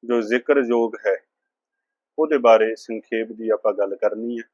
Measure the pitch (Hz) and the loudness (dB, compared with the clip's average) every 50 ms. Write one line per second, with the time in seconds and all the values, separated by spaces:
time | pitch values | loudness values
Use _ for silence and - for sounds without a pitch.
0 | - 117 120 120 113 104 117 123 - - 143 139 131 117 120 117 117 113 107 - | -4 -2 -2 -2 0 0 -2 -2 0 2 2 2 2 0 0 0 0 -2 -4 -4
1 | - 104 95 - _ _ _ _ _ _ _ _ _ _ _ _ _ _ _ _ | -2 -2 -2 -2 _ _ _ _ _ _ _ _ _ _ _ _ _ _ _ _
2 | _ _ _ - 156 151 151 139 120 117 113 110 110 110 113 - - - 113 110 | _ _ _ -4 -2 0 0 2 6 6 6 6 6 0 -2 -8 -10 -12 -12 -12
3 | - _ - 113 113 110 113 107 113 110 107 104 _ 110 101 98 101 98 98 92 | -8 _ -6 -6 -6 -6 -10 -10 -2 -2 -2 0 _ -2 -2 0 -4 -4 -4 -4
4 | - 104 104 107 113 120 120 117 113 _ | -4 -4 -4 -4 -8 -8 -10 -10 -12 _